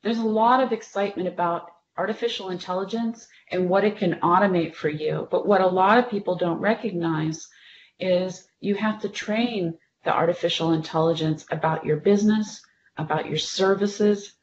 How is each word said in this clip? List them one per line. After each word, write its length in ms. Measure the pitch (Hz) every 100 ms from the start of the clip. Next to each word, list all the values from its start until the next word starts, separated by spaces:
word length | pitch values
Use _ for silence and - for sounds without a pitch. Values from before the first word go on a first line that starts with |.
There's 160 | 202 226
a 60 |
lot 400 | 226 214 226 254
of 80 | 262
excitement 560 | 220 - 196 202 196 180
about 420 | 170 170 170 - _ _ -
artificial 520 | 190 214 233 - 190
intelligence 800 | 180 180 185 190 226 226 233 - _ _
and 180 | 180 180
what 140 | 190
it 140 | 208 208
can 220 | 185 156
automate 520 | 165 180 202 180 160
for 160 | - 156
you, 380 | 151 151 156 160
but 160 | 180 165
what 160 | 202
a 60 | 185
lot 320 | 185 190 226
of 100 | 240
people 260 | 202 196 175
don't 240 | 180 165
recognize 880 | 196 233 233 175 165 156 156 156 - _ - - _ _
is 480 | 185 180 185 180 _ _
you 140 | - 202
have 260 | 214 208
to 80 | 196
train 680 | - - 214 240 220 170 165 _ _ -
the 80 |
artificial 580 | 160 165 175 170 - 165
intelligence 760 | 160 156 160 165 160 156 156 -
about 340 | 160 - - -
your 120 | 151
business, 640 | - 202 214 214 208 - _ _ _ -
about 320 | 156 156 -
your 100 | 156
services 960 | - - 190 190 202 - 208 202 - _